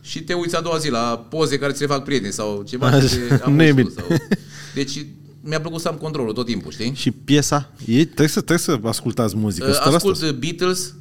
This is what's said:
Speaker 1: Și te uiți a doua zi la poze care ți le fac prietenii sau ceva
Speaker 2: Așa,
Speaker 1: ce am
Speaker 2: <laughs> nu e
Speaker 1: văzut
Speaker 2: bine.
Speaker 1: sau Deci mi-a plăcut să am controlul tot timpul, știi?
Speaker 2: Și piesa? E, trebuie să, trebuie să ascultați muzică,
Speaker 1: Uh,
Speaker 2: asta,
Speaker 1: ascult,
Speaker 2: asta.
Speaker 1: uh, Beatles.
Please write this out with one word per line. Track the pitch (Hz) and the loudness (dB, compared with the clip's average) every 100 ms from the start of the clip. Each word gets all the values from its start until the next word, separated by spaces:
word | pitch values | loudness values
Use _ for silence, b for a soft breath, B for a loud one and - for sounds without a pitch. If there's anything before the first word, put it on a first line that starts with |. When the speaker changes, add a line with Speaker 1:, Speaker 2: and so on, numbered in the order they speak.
Speaker 1:
Și | - 156 | -12 -12
te | 156 | -4
uiți | 175 175 170 | -2 0 -2
a | |
doua | 165 160 | 0 -2
zi | 151 | 0
la | 117 120 117 - | 0 0 -2 -6
poze | 156 151 139 | 0 0 2
care | 139 | -2
ți | 139 | -2
le | 143 | -2
fac | 139 | -2
prietenii | 139 135 98 | 0 -2 -2
sau | 98 107 104 101 | -4 -4 -4 -8
ceva | 127 127 | 0 4
Speaker 2:
Așa, | 135 135 | 6 4
Speaker 1:
ce | - 120 131 | 2 2 2
am | 135 | 4
Speaker 2:
<laughs> | 143 | 6
nu | |
e | 160 | 6
Speaker 1:
văzut | 139 104 | 6 4
Speaker 2:
bine. | - 87 | 0 -2
Speaker 1:
sau | 165 - 202 B B B | -2 0 -4 B B B
Deci | 131 139 147 143 - - - | -6 -6 -6 -10 -16 -20 -16
mi-a | 147 156 | -6 -6
plăcut | 160 165 | -4 -6
să | 170 | -6
am | 151 | -6
controlul | - 147 117 | -6 -4 -2
tot | 107 120 | -2 -2
timpul, | 107 76 | -4 -6
știi? | - 117 | -6 -6
Speaker 2:
Și | 143 139 | -2 -2
piesa? | - - 143 139 147 131 - - | -2 2 4 4 0 -2 -12 2
E, | 120 | 4
trebuie | 160 - 151 | 4 2 0
să, | - | 0
trebuie | - 170 | 0 0
să | - 139 110 | 2 -2 -2
ascultați | 110 127 110 113 98 | -4 -4 -2 -2 0
muzică, | 107 87 135 | -2 -2 0
Speaker 1:
Uh, | |
Speaker 2:
asta, | 139 147 | 2 4
Speaker 1:
ascult, | 165 185 | 4 2
Speaker 2:
asta. | 160 156 | 0 -2
Speaker 1:
uh, | |
Beatles. | 135 143 175 180 185 - - | -2 -4 -2 -2 -2 -6 -12